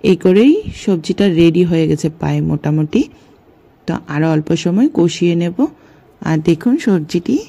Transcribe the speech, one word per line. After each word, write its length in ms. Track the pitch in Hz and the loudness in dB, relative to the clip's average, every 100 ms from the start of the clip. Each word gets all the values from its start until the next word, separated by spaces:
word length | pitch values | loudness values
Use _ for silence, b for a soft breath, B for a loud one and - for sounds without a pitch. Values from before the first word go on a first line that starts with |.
| 214 | 2
এই 80 | 175 | 2
করেই 300 | 185 190 254 370 427 - - | 4 4 4 2 -2 -8 -4
সবজিটা 400 | 180 - 180 202 165 | -4 -2 0 0 4
ready 240 | 170 165 180 | 4 4 0
হয়ে 140 | 165 160 | 0 0
গেছে 180 | 151 160 156 | 0 -4 -4
প্রায় 200 | 151 147 156 | -4 -2 -2
মোটামুটি। 520 | 151 151 156 151 220 - b b b _ _ _ _ - | -2 -2 -2 0 -2 -2 b b b _ _ _ _ -8
তো 60 | - - | -8 -6
আরও 140 | 147 160 156 | -2 0 0
অল্প 140 | 151 165 | -2 -4
সময় 240 | 180 180 285 - | 0 0 0 2
কষিয়ে 380 | 170 - 175 170 | 0 0 0 0
নেব। 160 | 175 175 294 - b b b _ - | -2 -2 -4 -4 b b b _ -4
আর 80 | 160 156 | -2 0
দেখুন 260 | 170 240 277 - | 0 0 0 0
সবজিটি 480 | 185 151 175 - - | -2 -2 -4 -2 -4